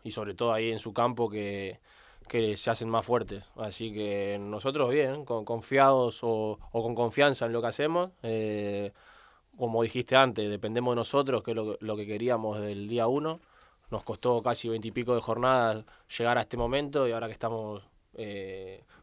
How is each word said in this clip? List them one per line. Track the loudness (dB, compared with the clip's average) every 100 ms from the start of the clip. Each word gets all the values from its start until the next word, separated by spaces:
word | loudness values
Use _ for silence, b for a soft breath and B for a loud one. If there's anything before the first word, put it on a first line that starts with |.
Y | -10
sobre | -8 -8 -2
todo | 0
ahí | 2 0
en | -2
su | -4
campo | 0 0 2 -2
que, | -2 -4 -4 -6 -10 b b b b -4
que | 0 0 0
se | -2
hacen | -2 0
más | 0 2
fuertes. | 0 0 -8 -14 -10
Así | -8 -6 -6
que | -4 -2 -2 -2 -4
nosotros | -6 -4 -2 2 2
bien, | 4 2 -2 -4
con, | -4 -2
confiados | -6 2 6 8 8 4 0
o, | -2 0 0 -4 -4
o | -2
con | -2 0
confianza | 0 4 4 4 0
en |
lo | 0
que | -2
hacemos. | 0 0 0 -2 -6
Eh, | -4 -2 -2 -2 -2 -4 -6 b b b b b _ -6
como | -2 0
dijiste | 0 -2 4 6
antes, | 6 4 -2
dependemos | -2 -2 0 0
de | 0
nosotros, | 2 2 2 0
que | 0
es | -4
lo, | -4 -4
lo | -4 -6
que | -4
queríamos | -2 0 0 -2 -4
del | -4 -6 -4
día | 0 2
uno. | 2 -2 -6 b b b b -10
Nos | -8
costó | -6 -2 0 2
casi | 2 -2 -2
veinte | -4 -4
y |
pico | -4 0 0
de |
jornadas | 0 2 4 6 4 0 -6 b -12 -2
llegar | 2 2
a |
este | 0 -2
momento | 0 0 0 0 0
y |
ahora | 0 -4
que |
estamos, | -6 -4 -4 -6 -10 -14 _ _ -12
eh, | -10 -8 -10 -10 -12 -16 -20 b